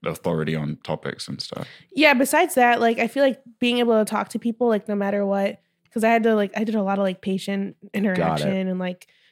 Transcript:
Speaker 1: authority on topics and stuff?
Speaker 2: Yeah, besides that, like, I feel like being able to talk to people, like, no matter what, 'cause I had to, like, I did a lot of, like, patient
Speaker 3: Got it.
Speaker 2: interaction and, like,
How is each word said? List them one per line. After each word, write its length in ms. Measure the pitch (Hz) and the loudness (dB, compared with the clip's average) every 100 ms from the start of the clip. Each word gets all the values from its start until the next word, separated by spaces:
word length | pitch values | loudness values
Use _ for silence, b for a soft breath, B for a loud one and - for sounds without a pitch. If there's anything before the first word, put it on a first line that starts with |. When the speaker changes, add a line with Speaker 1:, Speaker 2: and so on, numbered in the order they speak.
Speaker 1:
authority 500 | - 80 85 82 78 | -8 -6 -4 -2 -2
on 220 | 78 76 76 | -4 -6 -8
topics 420 | - 78 73 - - | -8 -8 -8 -10 -12
and 140 | - | -12
stuff? 240 | - - - B B - | -12 -12 -14 B B 2
Speaker 2:
Yeah, 180 | 302 | 4
besides 400 | 254 269 302 349 | 4 2 2 2
that, 260 | 254 240 233 | 4 4 4
like, 200 | 233 226 | 2 0
I 80 | 233 | -2
feel 160 | 277 | 2
like 160 | 277 226 - - | 0 0 -8 -4
being 200 | 247 240 | 0 2
able 200 | 233 220 | 2 2
to 60 | |
talk 240 | 208 214 214 | 2 -2 -4
to 100 | 220 | -4
people, 300 | 233 226 240 | -6 0 0
like, 180 | 214 214 | 0 -2
no 60 | |
matter 320 | 202 196 202 202 | -2 -2 0 0
what, 320 | 196 202 214 _ _ _ | 0 -2 -4 _ _ _
'cause 120 | 233 | 0
I 60 | 220 | 2
had 120 | 233 | 4
to, 120 | 226 214 | 4 2
like, 160 | 202 208 | 0 -2
I 60 | |
did 140 | 220 214 | -2 0
a 60 | |
lot 140 | 190 196 | 0 0
of, 20 | |
like, 200 | 196 185 | 0 -2
patient 520 | - 190 - 196 196 - | -4 -4 -2 -4 -6 -10
Speaker 3:
Got 60 | 202 | -10
it. 60 | 208 | -2
Speaker 2:
interaction 720 | 202 185 165 156 147 190 185 | 0 0 0 0 0 -2 -2
and, 100 | 185 | -4
like, 300 | 185 180 - _ _ | -6 -8 -16 _ _